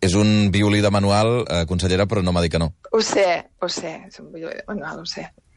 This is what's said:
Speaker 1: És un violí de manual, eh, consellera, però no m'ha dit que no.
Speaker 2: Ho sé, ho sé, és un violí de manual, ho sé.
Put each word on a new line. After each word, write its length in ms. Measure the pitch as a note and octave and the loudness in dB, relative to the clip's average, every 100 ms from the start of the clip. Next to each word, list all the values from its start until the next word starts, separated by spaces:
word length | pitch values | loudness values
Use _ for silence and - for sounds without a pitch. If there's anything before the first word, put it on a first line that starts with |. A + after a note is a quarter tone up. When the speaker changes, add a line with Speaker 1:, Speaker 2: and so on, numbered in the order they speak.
Speaker 1:
És 160 | F#2+ F#2+ | 0 2
un 320 | G#2+ G#2+ G2+ | 4 4 4
violí 260 | G2 G#2 G#2 | 2 2 4
de 60 | G2+ | 2
manual, 520 | G2+ G2 G2+ A2 A#2+ | 2 2 2 2 0
eh, 200 | E2+ F2 E2 | 0 -2 -2
consellera, 380 | F2+ F#2 F#2 G2 | -2 0 0 0
però 140 | G#2+ | 0
no 80 | F2+ | 0
m'ha 120 | F2+ | 0
dit 80 | E2+ | 0
que 80 | E2 | 0
no. 120 | D#2+ - - | -2 -6 -2
Speaker 2:
Ho 100 | A3 | -2
sé, 280 | G#3+ G#3+ F#3+ E3 - _ | 0 2 2 0 -6 _
ho 80 | F3+ | -8
sé, 340 | - E3 D#3+ F#3 | -8 -10 -14 -18
és 120 | - | -20
un 120 | D3+ | -20
violí 240 | E3 E3 - | -14 -12 -12
de 80 | - | -10
manual, 340 | G#3 D3+ - | -10 -10 -12
ho 40 | E3+ | -12
sé. 240 | - E3 _ _ | -12 -14 _ _